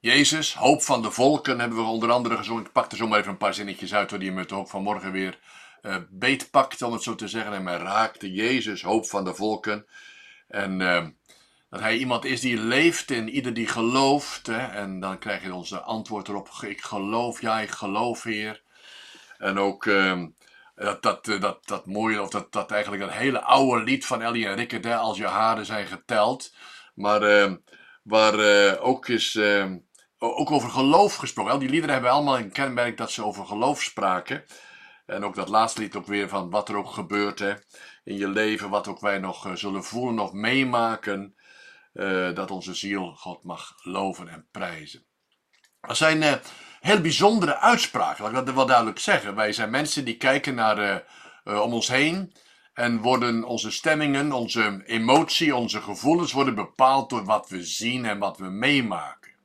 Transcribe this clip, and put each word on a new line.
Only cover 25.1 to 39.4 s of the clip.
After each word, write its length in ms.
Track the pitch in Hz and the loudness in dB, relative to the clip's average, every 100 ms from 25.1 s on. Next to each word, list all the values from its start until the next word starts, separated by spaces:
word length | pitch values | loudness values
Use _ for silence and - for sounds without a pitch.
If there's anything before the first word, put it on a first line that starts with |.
| 95 | -2
je 100 | 101 | -2
haren 400 | 98 110 110 98 | 2 2 2 -2
zijn 200 | 107 98 | -6 -6
geteld." 680 | 92 - 113 107 135 - _ - - - | -12 -2 2 2 2 -8 _ -20 -20 -20
Maar, 280 | - 101 104 | -4 2 4
ehm, 340 | 104 104 101 90 _ - - - | 6 6 6 0 _ -20 -20 -20
waar, 360 | - 110 110 107 | 2 6 6 6
eh, 460 | 104 101 101 95 | 8 10 8 6
ook 240 | 120 131 - | 2 0 0
is, 260 | 117 - | 0 0
ehm, 440 | 110 104 101 98 90 _ _ _ _ | 2 4 4 0 -6 _ _ _ _
o-, 160 | 117 | -4
ook 160 | - 143 | -2 0
over 200 | 147 120 | 0 0
geloof 440 | 131 135 165 208 | 0 4 6 6
gesproken. 380 | - 127 - 101 | 2 -10 -6 -2
Al 60 | 139 | 0
die 100 | 131 | 0
liederen 260 | 156 156 | 0 0
hebben 180 | 135 123 | 0 4
allemaal 260 | 139 147 127 | 2 2 0
een 140 | 104 | -2
kenmerk 440 | 117 139 123 120 113 | -4 -2 0 -2 -4
dat 140 | 113 | -8
ze 140 | - | -6
over 220 | 104 101 92 | -6 -8 -8
geloof 360 | 104 127 143 | -2 -2 -2
spraken. 640 | - - 98 90 - 139 - - - - - _ - | -6 -2 -2 -2 -4 -10 -10 -20 -20 -20 -20 _ -12
En 180 | 101 | -8
ook 100 | 101 | -8
dat 140 | 92 90 | -6 0
laatste 320 | 110 113 - | 2 2 -2
lied 160 | 104 104 | -8 -8
ook 100 | 95 | -4
weer 220 | 101 98 | -4 -2
van 220 | 98 92 | -6 -2
wat 180 | 101 104 | -4 -2
er 80 | 104 | -6
ook 140 | 95 | -6
gebeurt, 480 | - 87 104 101 101 | -10 -4 -2 -2 -2
hè, 160 | 101 104 _ - - - | -6 -6 _ -20 -20 -20
in 120 | - 98 | -12 -6
je 120 | 98 | -4
leven, 420 | 101 107 107 101 | 0 0 -2 -2
wat 180 | 101 101 | -4 -4
ook 120 | 92 | -4
wij 180 | 101 98 | -2 -2
nog, 280 | 95 87 | -4 -8